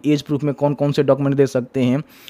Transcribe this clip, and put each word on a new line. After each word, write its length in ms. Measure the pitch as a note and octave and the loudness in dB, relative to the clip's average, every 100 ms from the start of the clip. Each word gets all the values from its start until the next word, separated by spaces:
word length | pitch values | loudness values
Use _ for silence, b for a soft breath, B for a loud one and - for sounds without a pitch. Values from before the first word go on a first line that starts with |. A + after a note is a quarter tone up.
| C#3 | 0
एज 160 | D3 | -2
प्रूफ 220 | C#3 C#3+ | 0 -4
में 100 | D3 | -4
कौन 200 | C3+ - | -2 -2
कौन 180 | C#3 C#3+ | 0 -2
से 120 | C#3+ | 0
डॉक्यूमेंट 340 | C#3 C3+ C#3 C#3 | 2 2 2 2
दे 100 | C3+ | 2
सकते 360 | B2+ B2 C3+ | 0 -4 -2
हैं, 200 | B2+ C3+ - B B | 0 0 -4 B B